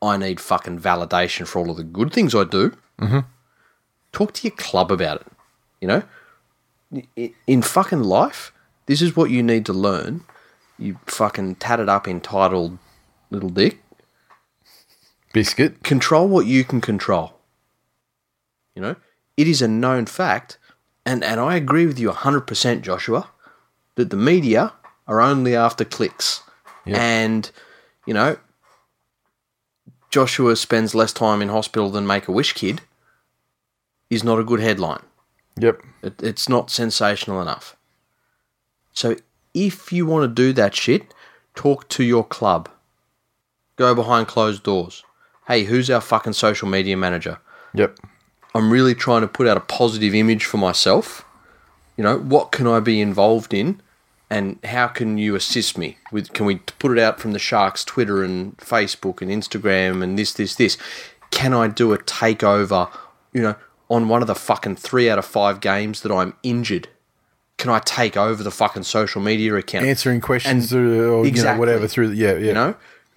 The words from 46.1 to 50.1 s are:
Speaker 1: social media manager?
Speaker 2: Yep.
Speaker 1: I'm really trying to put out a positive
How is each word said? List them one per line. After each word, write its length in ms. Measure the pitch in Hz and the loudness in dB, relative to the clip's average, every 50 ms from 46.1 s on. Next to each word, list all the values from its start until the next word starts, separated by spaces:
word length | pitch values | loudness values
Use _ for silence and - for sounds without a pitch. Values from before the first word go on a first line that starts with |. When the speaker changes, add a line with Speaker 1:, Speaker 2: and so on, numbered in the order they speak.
| 113 107 - 110 104 | 0 0 0 -2 -4
Speaker 1:
social 340 | - - 107 104 - 110 | 0 0 0 0 0 -2
media 280 | 98 95 98 95 98 95 | -2 -2 0 0 -2 -2
manager? 420 | 92 92 90 90 85 82 85 85 - _ _ - - - - - | -2 -2 -2 -4 -4 -6 -8 -12 -12 _ _ -20 -20 -20 -8 -2
Speaker 2:
Yep. 240 | 98 101 - - _ - - _ _ _ _ _ _ _ _ - | 0 0 0 -2 _ -20 -20 _ _ _ _ _ _ _ _ -2
Speaker 1:
I'm 180 | 113 107 110 | 0 2 4
really 240 | 117 127 131 127 120 | 4 4 4 4 2
trying 260 | 123 - 127 120 113 | 0 0 2 2 2
to 60 | 107 | 2
put 200 | 98 - - 127 | 0 -2 0 2
out 100 | 113 101 | 2 2
a 40 | 95 | 2
positive 540 | - - - - 123 117 110 107 107 101 | 0 -4 0 0 0 0 2 0 0 2